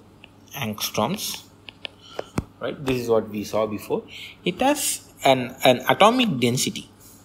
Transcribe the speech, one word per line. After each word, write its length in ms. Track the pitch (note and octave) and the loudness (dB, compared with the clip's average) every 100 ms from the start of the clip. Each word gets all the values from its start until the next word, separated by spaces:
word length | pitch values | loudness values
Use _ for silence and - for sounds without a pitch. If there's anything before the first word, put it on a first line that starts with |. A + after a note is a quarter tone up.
| - - - - - C#3+ | -20 -20 -20 -20 -16 -8
angstroms, 880 | A2+ G#2 - - A2 - - - - - - - - - - - - - - - | -8 -6 -6 -2 -2 -2 -8 -10 -14 -20 -20 -18 -18 -18 -14 -14 -6 -6 -6 -10
right? 240 | A#2+ - | -10 -6
This 160 | C3+ B2 | -4 -4
is 80 | A#2 | 2
what 200 | A2 A2 | 0 0
we 160 | G#2 | -6
saw 220 | F#2+ G#2 G#2+ | -4 -2 -2
before. 360 | G#2 - F3 - - - - | -4 -4 -6 -6 -14 -16 -8
It 160 | - - | -6 0
has 480 | C4 D4 - - - - | 0 2 -2 -6 -10 0
an, 300 | C#3 C3 A#2+ - | 4 4 2 2
an 180 | C3+ B2 - | 4 4 4
atomic 520 | C3 G#3 B3+ A#3 C3 | 6 6 6 2 2
density. 480 | A#2+ B2+ - - - - - - | 0 0 -2 -4 -12 -20 -20 -20